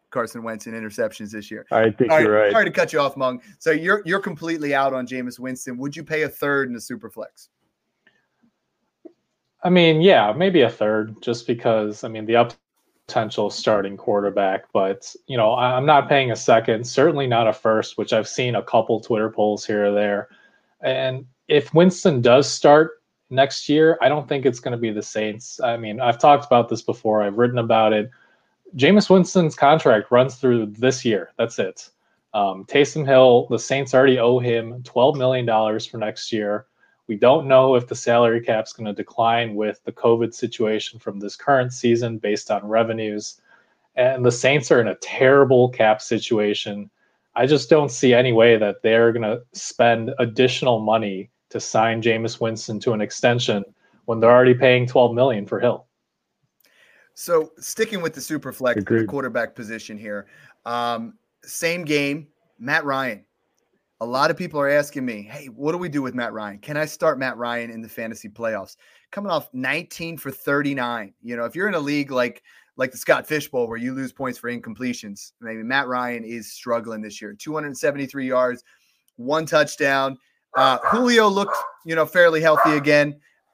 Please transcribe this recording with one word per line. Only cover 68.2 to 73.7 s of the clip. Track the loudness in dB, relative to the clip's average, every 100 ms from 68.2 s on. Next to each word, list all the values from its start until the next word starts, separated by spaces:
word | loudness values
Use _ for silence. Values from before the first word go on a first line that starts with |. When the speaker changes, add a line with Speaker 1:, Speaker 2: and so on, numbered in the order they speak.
| -16
Speaker 1:
playoffs?" | -10 -6 -6 -8 -18 _ _ _
Coming | -12 -4
off | -4 -4
nineteen | -8 -6 -6 -8 -12 -12 -12
for | -14
thirty-nine. | -10 -4 -2 -2 -4 -4 -6 -10 _
You | -12 -8
know, | -8
if | -6
you're | -4
in |
a | -4
league | -4 -4 -4
like, | -2 -4 -6 _ _ _ -8
like | -6
the | -4
Scott | 0 0 0
Fish | -6 -6
Bowl | -4
where | -4